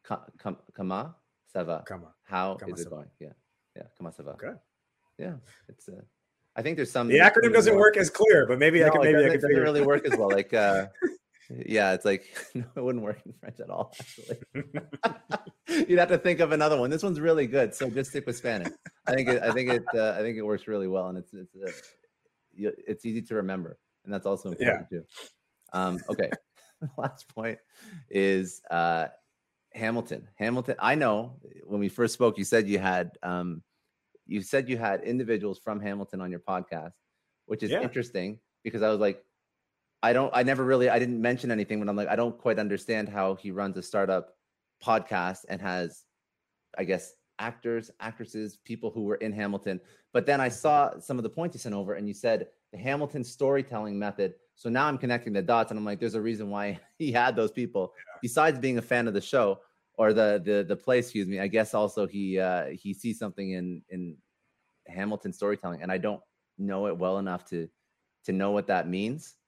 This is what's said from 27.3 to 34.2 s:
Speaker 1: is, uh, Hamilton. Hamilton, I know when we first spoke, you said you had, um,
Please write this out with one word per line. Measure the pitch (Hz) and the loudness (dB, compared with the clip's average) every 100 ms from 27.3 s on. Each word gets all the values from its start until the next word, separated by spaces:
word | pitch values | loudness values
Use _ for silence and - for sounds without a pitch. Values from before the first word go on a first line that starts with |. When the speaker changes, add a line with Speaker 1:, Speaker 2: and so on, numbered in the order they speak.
| - 113 110 _ _ 220 180 131 | -10 -8 -8 _ _ -20 -20 -4
Speaker 1:
is, | 98 98 95 92 - - | 0 2 2 -2 -10 -4
uh, | 85 85 82 78 - _ _ _ _ _ | 0 0 0 -4 -10 _ _ _ _ _
Hamilton. | - 113 117 117 60 - | -6 -4 -4 -6 -12 -14
Hamilton, | _ 107 123 123 - | _ -2 -2 -4 -2
I | 107 151 | 0 2
know | 131 104 120 127 - 85 - | 2 0 -4 -14 -20 -20 -8
when | 101 | -4
we | 101 | -4
first | - 117 - | 0 -2 2
spoke, | 120 107 | 2 2
you | |
said | 98 117 101 | 2 2 2
you | 98 | 0
had, | 95 92 87 - | 0 0 -2 -8
um, | 90 90 87 82 _ _ _ _ _ _ | -6 -4 -4 -8 _ _ _ _ _ _